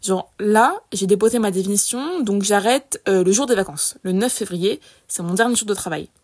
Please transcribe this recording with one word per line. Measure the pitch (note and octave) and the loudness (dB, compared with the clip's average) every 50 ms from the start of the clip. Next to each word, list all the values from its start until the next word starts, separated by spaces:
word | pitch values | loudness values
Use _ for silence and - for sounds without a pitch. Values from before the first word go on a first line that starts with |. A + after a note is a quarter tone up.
Genre, | - - F#3+ F#3 - - _ _ | -2 -2 -2 -2 -4 -8 _ _
là, | G3+ G#3 G#3 G#3+ A#3 C4+ F4 G#4 - _ - | -2 2 4 4 4 4 2 -2 -8 _ -8
j'ai | F#3+ G3 | -4 0
déposé | F#3+ G3+ G3+ G#3 A3 A#3 A#3+ | 2 2 4 4 2 2 2
ma | A3 G#3 | 0 0
démission, | F#3+ F#3 F#3+ F#3+ G3+ G#3 - - - A#3+ C4+ D#4 F4+ F#4 | 0 -2 -2 0 0 0 0 0 -2 -4 -4 -6 -4 -4
donc | C#4+ G#3 G3 G3+ G3 | -2 -2 0 0 0
j'arrête, | G3 G#3 G3+ F#3+ A3 B3 C4+ F3+ _ - - _ | 2 2 2 2 2 2 0 0 _ -10 -8 _
euh, | - G3 F#3+ F3+ | 0 2 2 4
le | F3+ | 4
jour | F#3+ G#3 C#4 | 4 2 2
des | C4 B3+ | 2 2
vacances. | G3 F#3+ F#3 D#3 D3 - - - - _ | 0 0 -4 -2 -4 -4 -4 -4 -6 _
Le | F#3 | -4
neuf | F#3 F#3+ G#3+ B3+ B3 | -2 0 0 0 -2
février, | - A3+ G3 F3+ F3 E3+ G3 A#3 D4+ _ - - _ _ | -2 -4 -6 -6 -2 -2 -2 -2 -2 _ -20 -20 _ _
c'est | _ - - F3+ | _ -8 -8 -6
mon | E3+ F3 | -4 0
dernier | F#3 A#3 A#3+ B3 | 0 2 2 2
jour | A3+ A3 | -2 0
de | G#3+ G#3 | -2 -4
travail. | F#3+ - F#3 E3 D3+ D#3 - _ _ | -4 -4 -6 -6 -8 -8 -10 _ _